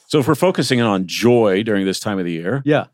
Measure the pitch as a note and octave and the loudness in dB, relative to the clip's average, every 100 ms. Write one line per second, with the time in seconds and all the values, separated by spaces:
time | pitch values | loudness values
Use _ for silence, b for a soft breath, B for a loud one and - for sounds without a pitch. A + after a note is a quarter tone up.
0 | _ D3+ C3+ D3 F3+ F3+ B2+ B2+ A#2 F#2+ | _ 0 0 2 0 0 0 0 2 0
1 | F2+ - A#2 A#2+ G#2 F#2+ A2 G2+ F#2+ F#2 | -4 0 2 4 4 2 0 -2 -2 -4
2 | A2 F#2+ F2 E2 F2 C#3 C#3 C#3+ - | -4 -4 -4 -6 -4 -4 0 -2 -2